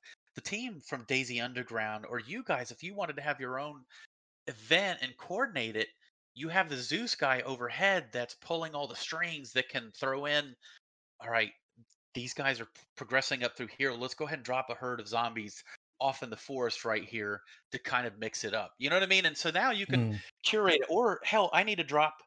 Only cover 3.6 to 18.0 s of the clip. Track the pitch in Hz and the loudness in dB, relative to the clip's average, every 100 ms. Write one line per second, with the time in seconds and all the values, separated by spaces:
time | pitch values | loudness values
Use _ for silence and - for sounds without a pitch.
3.6 | 151 143 127 - - _ _ _ - 113 | -6 -10 -18 -20 -20 _ _ _ -10 -10
4.6 | 110 165 196 170 131 120 - 190 262 156 | 4 4 4 -2 -6 -8 -6 -2 0 0
5.6 | 113 107 - _ _ _ _ 120 160 180 | -2 0 -2 _ _ _ _ -8 0 2
6.6 | 170 135 120 170 240 - 139 127 127 123 | 2 -2 -2 -2 0 2 2 2 0 -4
7.6 | 120 147 196 190 120 123 120 - - 165 | -6 2 2 2 0 -4 -4 -8 -4 -4
8.6 | 160 147 135 - - 160 170 156 127 131 | -2 -4 -6 -6 -6 -4 -4 -4 -2 0
9.6 | - 131 113 - 135 135 143 147 143 123 | 0 -4 -6 -4 -2 0 2 0 0 -10
10.6 | - - _ _ _ - 117 113 107 - | -20 -20 _ _ _ -12 0 2 2 -4
11.6 | _ _ 113 _ _ 127 123 - 135 120 | _ _ -20 _ _ -8 -6 0 0 0
12.6 | 113 - _ - 110 131 - 131 120 - | -6 -14 _ -14 0 2 2 0 0 -2
13.6 | 117 - 135 120 127 - 151 151 123 127 | -8 -2 -2 0 -6 -4 -4 -4 -2 -2
14.6 | 127 117 127 120 104 117 117 113 104 - | -2 -4 -4 -4 -2 0 0 -2 -8 -12
15.6 | - - _ _ 135 131 123 107 - 135 | -18 -20 _ _ 0 0 -6 -8 -6 -2
16.6 | 117 - 117 107 107 117 104 101 - - | 0 0 0 0 0 -4 -4 -4 -8 -20
17.6 | _ 127 - 127 | _ -8 0 0